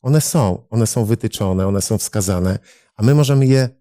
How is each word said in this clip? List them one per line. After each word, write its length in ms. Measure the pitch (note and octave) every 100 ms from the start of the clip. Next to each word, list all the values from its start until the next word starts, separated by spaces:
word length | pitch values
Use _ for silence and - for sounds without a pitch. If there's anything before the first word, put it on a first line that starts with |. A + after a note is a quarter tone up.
One 180 | B2 D3+
są, 460 | - F3 G#2 F2+ -
one 160 | A2 A2+
są 180 | -
wytyczone, 600 | G#2+ A2+ G#2+ - G2 F#2 F#2+
one 160 | G2
są 160 | - G#2+
wskazane, 600 | - A2 F#2+ F#2 F#2 F#2+ - _ _ -
a 60 |
my 120 | G#2+
możemy 320 | D3 C#3 C#3 C3
je 220 | C3 B2+ -